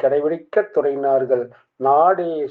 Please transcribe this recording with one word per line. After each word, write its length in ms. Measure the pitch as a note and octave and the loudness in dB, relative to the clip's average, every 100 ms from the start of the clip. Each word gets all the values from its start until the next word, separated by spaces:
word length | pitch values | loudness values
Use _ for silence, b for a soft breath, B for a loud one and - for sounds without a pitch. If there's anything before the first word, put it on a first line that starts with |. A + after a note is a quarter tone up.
கடைபிடிக்கத் 680 | C3+ C#3+ D3 E3 E3 - G#3 | 0 0 -2 -4 -4 -2 -2
தொடங்கினார்கள். 760 | D#3+ C#3+ C#3 C#3 C3+ C3 B2+ A#2+ b b - | -2 -2 -2 0 0 0 -2 -4 b b -6
நாடே 760 | C3 C#3+ E3+ F#3 E3+ D#3+ C#3 | 0 4 4 2 -2 -4 -8